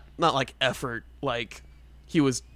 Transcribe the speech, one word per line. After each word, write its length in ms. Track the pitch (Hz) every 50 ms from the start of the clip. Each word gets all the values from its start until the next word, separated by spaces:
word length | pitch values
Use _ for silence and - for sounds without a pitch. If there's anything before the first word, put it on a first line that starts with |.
| - - - -
not, 160 | 170 160 147
like, 180 | 135 135 - - -
effort, 440 | 135 127 120 - - 131 117 113 - - - - -
like 400 | 139 120 120 117 - - - - - - - - - - - -
he 160 | - - -
was 220 | 143 135 123 - - - -